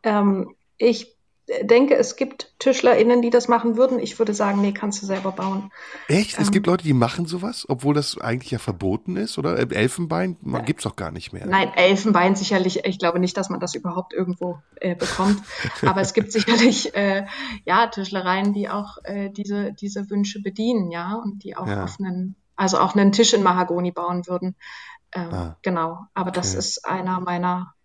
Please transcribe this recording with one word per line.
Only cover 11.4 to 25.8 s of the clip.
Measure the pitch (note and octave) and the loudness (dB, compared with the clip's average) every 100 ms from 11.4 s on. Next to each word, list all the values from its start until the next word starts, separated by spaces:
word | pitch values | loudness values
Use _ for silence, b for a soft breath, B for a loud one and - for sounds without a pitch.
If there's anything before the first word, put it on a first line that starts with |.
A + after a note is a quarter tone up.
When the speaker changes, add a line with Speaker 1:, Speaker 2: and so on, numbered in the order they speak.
| F#2 | 0
Speaker 1:
Nein, | F#3+ F#3+ - | 0 0 4
Elfenbein | F3+ G3 G#3+ F#3 F#3 G3 | 4 4 4 4 4 2
sicherlich. | - G3 F#3 F#3 G3 | 0 0 0 -2 -4
Ich | F#3 | -2
glaube | F3 F3 | 0 0
nicht, | F3+ G3+ | -2 -2
dass | F#3+ | -6
man | - | -6
das | F3+ - | -6 -8
überhaupt | F3+ F3 - | -6 -8 -6
irgendwo, | - F3+ F3+ F3+ E3 _ - | -6 -4 -4 -6 -8 _ -8
äh, | F#3 F3 | -6 -4
bekommt. | F3+ - F#3+ G3+ B B | -4 0 2 0 B B
Speaker 2:
<laughs> | C#3 B - | -8 B 0
Speaker 1:
Aber | F#3+ | 0
es | F#3+ | 0
gibt | - G#3+ | 0 0
sicherlich, | A3+ G#3 A3+ A#3 - - - | -2 2 6 6 4 -2 -2
äh, | G3+ G3 G3 C4+ C4+ G#3+ - | 0 0 -4 -12 -12 -10 0
ja, | F#3+ A3+ | 2 2
Tischlereien, | G3+ F#3 G3+ F#3 F#3 G3+ | -2 -4 -2 0 2 2
die | G3+ G3+ | 0 -2
auch, | G3+ G#3 - | -4 -6 -12
äh, | - G3+ G3 | -10 -6 -6
diese, | G3+ G3+ G3+ G3+ | -8 -6 -4 -4
diese | - G3+ G3+ G3 | -6 -8 -8 -4
Wünsche | G3+ G3+ G#3 | -2 -2 -4
bedienen, | G3+ G3 A3+ A#3 F3 | -8 -2 0 0 -2
ja, | E3+ F3 A3 | -4 -6 -6
und | A3+ G3 | -6 -8
die | - - | -12 -8
auch | F#3+ | -4
Speaker 2:
Ja. | G3+ | -4
Speaker 1:
auf | F#3 - | -6 -6
einen, | F#3+ F3+ F#3 - _ - | -6 -4 -6 -10 _ -2
also | F#3+ - | 0 2
auch | F#3+ G3+ | 2 6
einen | G3 | 4
Tisch | G3+ A3+ | 6 4
in | A3+ | 6
Mahagoni | F#3+ F3+ F3+ F3 F3+ | 4 4 0 0 -2
bauen | F3 F3 F3+ F3 | -4 -4 -4 -4
würden. | F3+ F#3 - B B B B _ | -4 -4 -8 B B B B _
Ähm, | F3+ E3+ | -10 -6
Speaker 2:
Ah. | F#2 F2 D#2+ | -6 -6 -6
Speaker 1:
genau. | G3 F3 | -2 -2